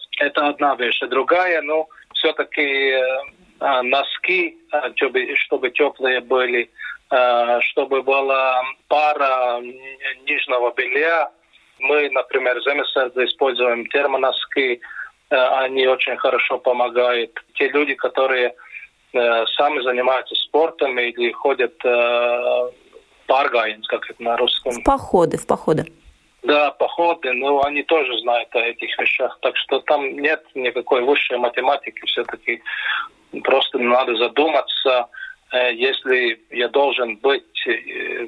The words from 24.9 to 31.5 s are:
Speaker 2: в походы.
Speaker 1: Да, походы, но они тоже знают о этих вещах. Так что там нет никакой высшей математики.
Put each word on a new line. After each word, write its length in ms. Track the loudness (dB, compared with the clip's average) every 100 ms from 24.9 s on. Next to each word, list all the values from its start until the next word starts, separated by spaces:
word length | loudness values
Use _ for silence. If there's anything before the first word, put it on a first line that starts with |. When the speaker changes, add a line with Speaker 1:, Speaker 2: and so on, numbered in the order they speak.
| 0 2 2 2 0
Speaker 2:
в 80 | -2
походы. 400 | -2 0 -2 -2 -12 -20 _ _ _
Speaker 1:
Да, 280 | 0 2 2
походы, 600 | 0 -2 0 0 0 -2
но 300 | -2 0 2
они 200 | 0 -2
тоже 360 | 0 0 0 -2
знают 300 | 0 -2 0 -2
о 40 |
этих 380 | -2 -4 -8 -2
вещах. 380 | -2 0 -2 -2
Так 140 | -4 -2
что 240 | -2 -2
там 380 | 0 0 0 -2
нет 260 | -2 -2 -6 -6
никакой 460 | -4 -2 0 2
высшей 360 | 4 2 0 0
математики. 640 | 0